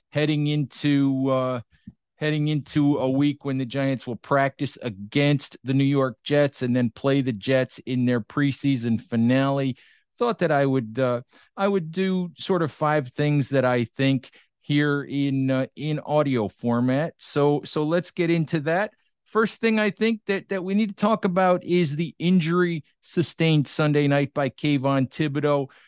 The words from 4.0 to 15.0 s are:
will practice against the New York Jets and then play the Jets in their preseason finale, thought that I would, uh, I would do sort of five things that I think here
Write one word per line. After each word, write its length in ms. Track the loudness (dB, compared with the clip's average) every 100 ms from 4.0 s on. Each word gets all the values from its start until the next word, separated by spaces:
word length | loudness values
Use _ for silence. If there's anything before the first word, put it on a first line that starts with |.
| -6
will 100 | -10
practice 640 | 0 2 2 -2 -8 -6
against 800 | -10 -10 -4 0 2 2 -2 -10
the 100 | -2
New 100 | 0
York 320 | 2 2 0 -4
Jets 380 | -2 2 2 0
and 120 | -2
then 160 | 0 0
play 300 | -2 0 0
the 120 | 0
Jets 460 | -4 0 0 0 -6
in 260 | -6 -2 0
their 140 | 0
preseason 800 | -2 -2 0 0 -2 0 0 -2
finale, 760 | -2 0 2 2 2 0 -2 -6 _ _ _ _
thought 200 | -4 0
that 140 | 0
I 120 | 2
would, 340 | 2 0 -2 -2
uh, 240 | -2 -2 -6 _ _ -4
I 120 | 0
would 220 | 0 -2
do 400 | -2 -2 -2 -4 -8
sort 240 | -4 -2
of 100 | -2
five 360 | -2 0 0 -2
things 420 | -2 0 0 0
that 140 | 0
I 200 | 2 0 -2 -2
think 340 | 0 0 -4 -18 _ _
here 400 | -2 0 2 0